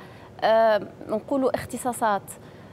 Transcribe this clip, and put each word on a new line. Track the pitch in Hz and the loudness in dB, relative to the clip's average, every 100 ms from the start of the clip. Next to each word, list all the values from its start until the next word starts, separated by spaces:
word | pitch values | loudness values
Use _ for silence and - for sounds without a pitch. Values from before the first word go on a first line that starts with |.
| - - - - | -6 -20 -20 -2
آه، | 202 226 226 214 196 - - | 2 4 6 4 -2 -12 -6
نقولوا | 214 - 277 262 | -6 -2 0 0
اختصاصات. | - - 247 262 233 226 196 - - - - - | 0 -4 -6 -6 -2 0 0 -4 -16 -20 -20 -20